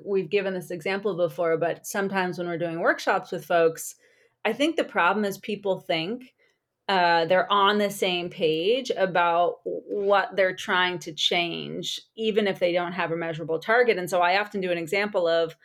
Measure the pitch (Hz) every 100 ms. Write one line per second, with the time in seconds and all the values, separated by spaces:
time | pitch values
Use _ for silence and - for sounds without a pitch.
0 | 170 196 160 202 190 185 - 175 196 190
1 | 208 175 175 160 170 160 165 - - 208
2 | 196 196 180 175 175 170 170 165 220 330
3 | - 196 - 175 - 175 165 160 - -
4 | _ _ _ _ 208 220 302 320 - 202
5 | 175 202 202 196 - 202 196 180 - 165
6 | 165 254 254 _ _ _ _ _ - 190
7 | 175 170 165 185 - 202 196 208 202 202
8 | 190 180 175 - 165 156 196 254 247 -
9 | 190 175 175 170 170 - - 165 - 202
10 | 196 202 185 190 185 185 - 185 180 175
11 | 170 151 - 180 170 165 147 165 165 -
12 | - - 220 208 202 185 175 175 175 180
13 | 170 165 165 160 156 160 190 233 247 185
14 | 175 180 175 190 202 202 185 170 160 196
15 | 208 208 170 165 165 -